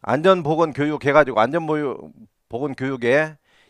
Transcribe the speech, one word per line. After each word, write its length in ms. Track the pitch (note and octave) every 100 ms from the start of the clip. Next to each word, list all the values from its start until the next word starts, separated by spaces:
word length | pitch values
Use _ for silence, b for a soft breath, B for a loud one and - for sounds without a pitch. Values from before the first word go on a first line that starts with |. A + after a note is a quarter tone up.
안전보건교육 1040 | - B2+ F3 F#3 D3 D#3+ E3 C3+ D3 D3 C3+
해가지고, 340 | C#3+ C#3 A2
안전보건교육에 2000 | A#2 E3 D#3+ D3+ C#3+ - D#2 - - _ _ A#2 C#3+ C3 C3 C3+ A#2 C#3 D#3 D3+ _ _ _